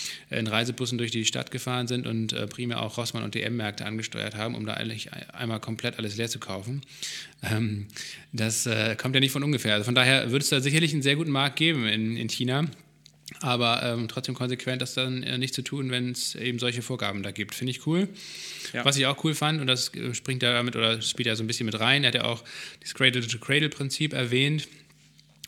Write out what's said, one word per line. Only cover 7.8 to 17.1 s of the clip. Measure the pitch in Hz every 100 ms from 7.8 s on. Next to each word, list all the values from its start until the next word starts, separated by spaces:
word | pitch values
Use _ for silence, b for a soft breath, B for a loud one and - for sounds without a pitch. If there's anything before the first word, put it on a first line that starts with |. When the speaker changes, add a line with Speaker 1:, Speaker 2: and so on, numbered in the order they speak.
| 104 B B B B
Speaker 1:
das, | 117 110 110 123
äh, | 110 110 107
kommt | 131
ja | 131
nicht | 135
von | 139
ungefähr. | 143 143 110 104
Also | 107
von |
daher | 123 127 135 117
wird | 131
es | 147
da | 143
sicherlich | 135 156 165
einen | 151
sehr | 135 147
guten | 165
Markt | 139 139 135
geben | 160 156 110
in, | 110 110 117
in | 113
China. | - 127 131 156 - - _ - _ - -
Aber, | 135 123 120 117
ähm, | 123 117 117
trotzdem | - 127 120
konsequent, | 123 127 - 127
das | 127
dann, | - 127 127
äh, | 123 127
nicht | 127
zu | -
tun, | 127 143 135
wenn's | 127 123 123 - -
eben | 123 120
solche | 123 120
Vorgaben | - 131 104